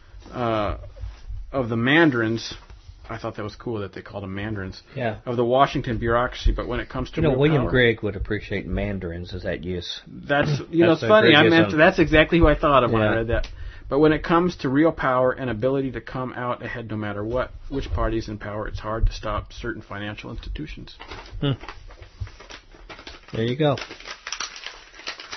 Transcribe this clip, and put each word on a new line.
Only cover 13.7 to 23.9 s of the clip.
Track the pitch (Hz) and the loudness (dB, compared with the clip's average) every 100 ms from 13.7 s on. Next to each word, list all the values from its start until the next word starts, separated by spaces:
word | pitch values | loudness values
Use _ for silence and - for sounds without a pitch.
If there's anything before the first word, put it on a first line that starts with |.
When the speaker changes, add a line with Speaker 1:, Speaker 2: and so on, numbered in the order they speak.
| - - | -12 -2
Speaker 1:
But | 135 | 4
when | 156 | 4
it | 151 | 4
comes | - 170 180 - | 2 2 2 -2
to | 139 | 0
real | 139 165 | 4 2
power | 156 139 127 127 | 2 0 2 2
and | - 127 | 0 -4
ability | 110 127 139 135 | -2 0 0 -2
to | 117 | -6
come | - 135 127 | -10 -8 -8
out | - 123 120 | -6 -6 -6
ahead | 117 123 113 | -8 -10 -8
no | 107 | -6
matter | 104 101 | -6 -6
what, | 110 127 110 - - | -4 -4 -4 -8 -8
which | 139 - | -6 -4
party's | - 113 113 107 | -2 0 -2 -4
in | 104 | -10
power, | 104 104 - | -8 -8 -8
it's | 101 | -8
hard | 107 113 107 | -6 0 0
to | |
stop | - 107 104 - | 0 -6 -6 -8
certain | - 120 - | -10 -10 -10
financial | - 101 104 104 123 | -12 -10 -10 -10 -12
institutions. | 117 - - 151 - - - - - - - | -12 -10 -10 -10 -14 -16 -18 -16 -16 -14 -6
Speaker 2:
Hmm. | 143 - - - - - - - - - - - - - - - - - - | -4 -4 -8 -18 -18 -20 -18 -14 -14 -16 -20 -20 -20 -20 -20 -18 -18 -20 -10
There | - | -4
you | 117 135 | -2 0
go. | 151 123 - | 0 0 -6